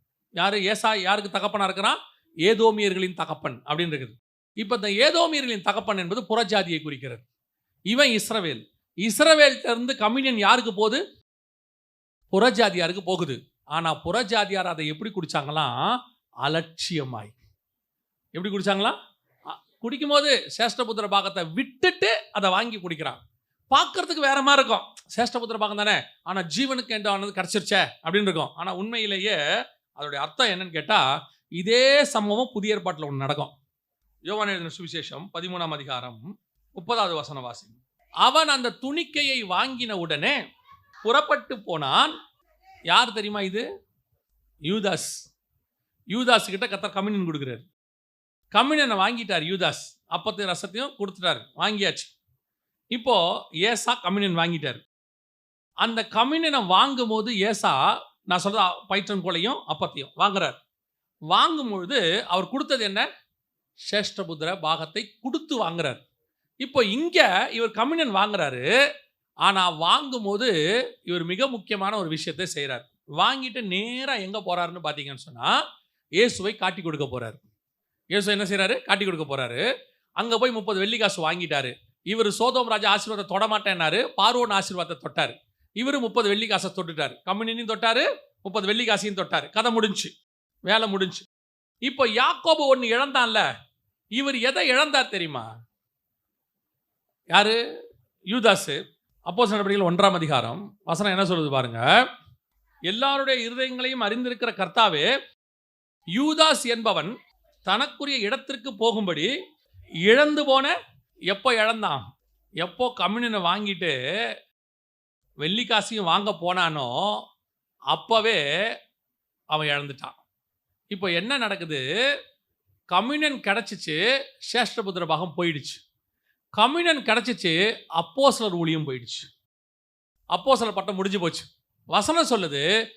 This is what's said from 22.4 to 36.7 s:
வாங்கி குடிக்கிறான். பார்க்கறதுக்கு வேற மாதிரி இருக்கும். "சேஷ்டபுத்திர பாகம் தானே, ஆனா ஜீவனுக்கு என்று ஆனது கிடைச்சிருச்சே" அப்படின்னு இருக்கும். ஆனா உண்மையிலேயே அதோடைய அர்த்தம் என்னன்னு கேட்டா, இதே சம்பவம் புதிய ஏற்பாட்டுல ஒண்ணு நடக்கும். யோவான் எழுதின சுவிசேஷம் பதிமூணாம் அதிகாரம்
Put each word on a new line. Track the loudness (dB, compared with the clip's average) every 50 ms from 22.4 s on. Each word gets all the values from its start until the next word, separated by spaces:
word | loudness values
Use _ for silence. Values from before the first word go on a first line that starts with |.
| 2 2
வாங்கி | 2 2 0 -2 -6
குடிக்கிறான். | -8 -8 -8 -6 -6 -6 -6 -8 -10 -14 _ _ _ _ _ _ _ _ 4 4
பார்க்கறதுக்கு | 4 4 2 0 -4 -4 -2 -2
வேற | 0 2 4 4 4
மாதிரி | 4 6 6 6 6
இருக்கும். | 4 2 0 -2 -6 _ -20 -20 -6 -2
"சேஷ்டபுத்திர | -2 -2 0 -2 -4 -6 -6 -4
பாகம் | -2 -2 -2 0
தானே, | 2 2 4 2 2 0 -4 -12 _ -10
ஆனா | -6 -4 -4
ஜீவனுக்கு | -4 -2 -2 -2 0 0 -2 -4 -4
என்று | -4 -6 -2 0 0
ஆனது | 0 0 -2 -4
கிடைச்சிருச்சே" | -4 -6 -4 -2 -2 -2 0 2 2 2 2 0 -4 -6 -2
அப்படின்னு | 0 2 2
இருக்கும். | 2 2 0 0 -2 -4 -6
ஆனா | -8 -8 -6 -6
உண்மையிலேயே | -6 -6 -6 -4 -4 -2 -2 -2 -2 -2 0 0 0 2 2 0 0 -2 -4 _ _ _ _ _
அதோடைய | -12 -10 -8 -6
அர்த்தம் | -6 -6 -4 0 0 0
என்னன்னு | 2 0 -2 -6 -6
கேட்டா, | -8 -6 0 2 4 4 4 4 0 -2 -4 -10 _ _ _
இதே | _ -10 -6 0 2 4 6 6 6 6 6 4
சம்பவம் | 2 0 -2 0 0 0 0 -2 -2 -4
புதிய | -4 -2 -2 -2
ஏற்பாட்டுல | -2 -4 -6 -6 -6 -8 -8
ஒண்ணு | -6
நடக்கும். | -4 -2 -2 -2 -4 -6 -8 -12 _ _ _ _ _ _ _ _ _ _ _ _ _
யோவான் | -8 -6 -4 -2 -2
எழுதின | -2 -2 -4 -6 -10
சுவிசேஷம் | -12 -12 -12 -10 -10 -10 -10 -12 -14 -16 -14 -12 -10
பதிமூணாம் | -10 -8 -8 -6 -6 -6 -6 -6
அதிகாரம் | -8 -8 -8 -8 -8 -8 -12 -14 -16 -18 -18 -20 _ _ _ _ _ _ _